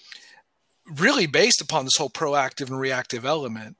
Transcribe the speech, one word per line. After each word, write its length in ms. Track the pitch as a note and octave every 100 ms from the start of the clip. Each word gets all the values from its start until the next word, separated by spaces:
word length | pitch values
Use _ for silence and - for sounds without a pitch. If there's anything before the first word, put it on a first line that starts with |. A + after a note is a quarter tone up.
| - - - - _ _ _ _ -
really 420 | C#3+ G3 C#4+ E3+
based 320 | C#3 A3 -
upon 240 | D3+ D#3+
this 140 | C3 -
whole 120 | C#3+
proactive 600 | - D#3 C#3+ C3 - C3+
and 100 | C3
reactive 460 | C3+ B2+ B2+ B2 B2+
element, 500 | D#3+ C3 A2 G#2+